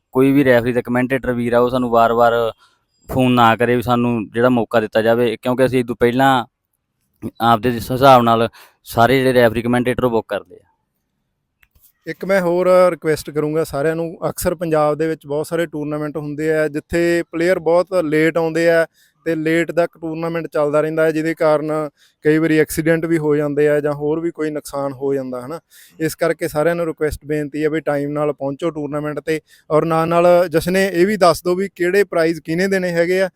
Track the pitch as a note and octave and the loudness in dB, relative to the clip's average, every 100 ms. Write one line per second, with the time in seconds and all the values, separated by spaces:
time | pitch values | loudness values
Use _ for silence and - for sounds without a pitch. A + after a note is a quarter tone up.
0 | - C3 C3+ C#3 C3 A#2+ A#2 A#2+ A#2 A#2+ | -2 2 2 4 4 4 2 -2 -2 -2
1 | B2+ C3 A#2+ A#2+ A#2+ A#2+ B2 B2+ B2 A#2 | -2 -4 -4 -4 0 2 2 0 0 2
2 | A2+ A#2 A#2+ A#2 A#2 - _ _ _ _ | 4 4 2 2 -2 -6 _ _ _ _
3 | _ C3 B2+ B2 A#2 A2 A#2 B2 A2 A#2+ | _ -2 0 4 4 4 2 0 0 -2
4 | A#2+ A#2+ G2+ G#2+ B2 B2 A2 A#2 G#2+ A2+ | 0 -2 -4 0 0 2 0 -2 0 0
5 | A2 A#2 A#2+ A2 B2+ B2 B2+ B2+ A#2+ A#2 | 2 2 0 -2 -4 0 0 0 -4 0
6 | A#2+ B2 C3+ C3 A2+ _ _ _ _ _ | 0 2 2 2 -2 _ _ _ _ _
7 | _ _ G#2 - A2+ A#2 A#2+ A#2 - B2+ | _ _ -14 -4 2 2 2 -4 -6 2
8 | C#3 B2+ A#2 A2+ A2+ - - _ - - | 6 6 6 2 0 -4 -20 _ -8 2
9 | A#2 C3+ B2+ B2 A#2 A2 A#2 B2 B2+ A#2 | 4 4 2 4 4 2 -2 0 0 0
10 | B2 A2+ - G2 F2 F2+ _ _ _ _ | 0 -2 -2 -8 -8 -20 _ _ _ _
11 | _ _ _ _ _ _ _ _ _ _ | _ _ _ _ _ _ _ _ _ _
12 | - D#3+ F3+ G3 F3+ F3 F3+ F#3 F3+ E3 | -14 -12 -2 0 2 0 4 4 4 2
13 | D#3+ D3+ - D3 D3+ D#3 D#3+ C#3+ D3+ D#3+ | -2 -4 -4 -6 -4 -4 -4 -4 -4 -4
14 | E3 F3+ D#3+ - F3+ E3 F3 D#3 D3+ D3 | -6 -6 -8 -4 -4 -4 -2 0 0 0
15 | D#3+ D#3+ C#3+ D3 D3+ E3 E3+ D3+ D3 D3+ | -4 -6 -6 -8 -6 -6 -6 -6 -8 -6
16 | D3+ D#3 D3 D3 D#3 D#3 D#3 C#3+ - E3+ | -8 -8 -10 -6 -2 0 0 -4 -6 -2
17 | E3+ E3+ E3 E3 E3+ F#3 D#3 E3+ F3+ F#3 | 0 0 -4 -2 0 0 2 0 2 -2
18 | D#3+ D#3 D#3+ E3 E3 D#3+ E3+ E3 D#3+ _ | 0 2 2 0 -2 0 2 2 0 _
19 | _ _ - E3 D#3 E3 D#3+ D#3+ E3+ - | _ _ -6 -4 -2 -2 0 -2 -2 -4
20 | E3 D#3+ E3 E3 D#3 D#3+ D3 D3 D#3 D#3+ | -10 -8 -6 -6 -6 -2 0 0 0 0
21 | D#3+ D#3 D#3 D#3+ D#3+ D3+ D#3 D#3 D3+ - | 0 0 -4 0 2 2 0 -4 -6 -10
22 | _ _ D3+ D#3 D#3+ D#3 D3+ - D#3+ E3 | _ _ 0 2 2 2 0 -2 0 0
23 | E3 E3 D3+ D3 D3 C#3+ D3 D3 D3 D3 | 0 -2 0 0 0 0 2 2 -2 -4
24 | D3 D#3+ E3+ E3 D#3 D3+ - C#3+ C#3 C3 | -4 -4 -4 -6 -6 -6 -10 -8 -8 -6
25 | C#3 C#3 C3 B2 B2 D#3+ - - - _ | -4 -4 -6 -10 -12 -14 -16 -20 -20 _
26 | D#3+ - E3 E3 E3 D3+ D#3 E3+ E3+ D3 | -8 -2 -4 -2 -4 0 0 0 -4 -2
27 | D3+ - C#3+ D3+ D3 D3+ D3+ D#3 D3 D3 | -4 -4 -6 -4 -4 -4 -2 -2 -2 -2
28 | C#3+ D3 D3 C#3 C3+ C#3 E3+ D#3 D3 D3 | -2 -2 -4 -4 -6 -4 -6 -6 -6 -6
29 | D3+ D3 D3+ D#3 - _ _ D#3 E3 D#3+ | -6 -8 -4 -6 -6 _ _ 0 2 0
30 | E3 E3+ F3 F3 F3+ D3+ E3 F#3 G3 F3 | 0 2 6 4 4 0 0 0 0 2
31 | F#3+ G#3+ F3 D3+ F3+ F3+ G3 - F3 G3 | 0 4 2 2 -2 -2 -4 -4 0 0
32 | G3 E3+ E3 E3 - E3 G3 F#3+ F3+ E3+ | 0 0 0 -2 -6 -2 0 0 -2 0
33 | E3+ F#3 F#3+ | 0 0 -2